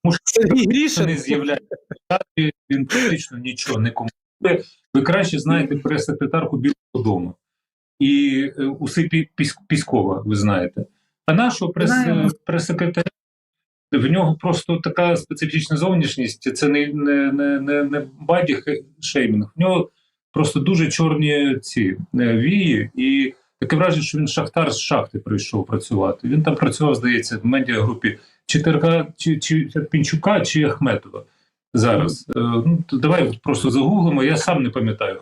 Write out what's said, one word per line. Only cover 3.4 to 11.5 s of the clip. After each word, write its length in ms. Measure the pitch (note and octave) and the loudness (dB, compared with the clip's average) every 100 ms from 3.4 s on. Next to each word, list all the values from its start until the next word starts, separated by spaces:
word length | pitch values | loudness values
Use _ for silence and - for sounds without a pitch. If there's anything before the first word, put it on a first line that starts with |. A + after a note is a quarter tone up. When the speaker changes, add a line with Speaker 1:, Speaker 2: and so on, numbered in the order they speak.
| B2 B2 - A2+ | -10 -8 -6 -2
Speaker 1:
не 100 | A2+ | -2
коментує. 760 | - A2+ _ _ _ F#3 E3+ - _ _ | -2 -10 _ _ _ 0 0 -4 _ _
Ви 80 | C3+ | 0
краще 360 | C#3 F#3+ F#3+ D3 | 2 2 0 -2
знаєте 380 | B2+ E3 C#3 C#3+ | 0 0 0 -2
прес-секретарку 800 | - D3 - C#3+ C#3+ D#3+ D#3+ B2+ | -2 -2 -2 -4 -2 0 0 0
Білого 480 | C3+ C#3 _ - | 0 -2 _ -2
дому 300 | G#2+ F#2 F2 - _ _ _ _ _ _ | 0 0 -4 -12 _ _ _ _ _ _
і, 440 | C#3 C#3+ C#3+ C3+ C#3 D3 | 2 4 2 0 -4 -4
е, 60 | |
уси 380 | C3+ C3+ B2 - E3+ | -6 -4 -4 0 0
Пі-, 200 | D#3+ - - | 0 -2 -4
Піс-, 200 | A#2+ - _ | -4 -4 _
Піскова, 540 | D3+ - A#2+ F#2+ F#2+ G#2+ | -2 0 0 0 -2 -2
ви 100 | G#2 | 0
знаєте. 500 | G#2 G2 F2+ - - _ _ _ - | 2 0 -2 -6 -10 _ _ _ 0
А 60 | |
нашого 380 | E3 A#3+ | 2 2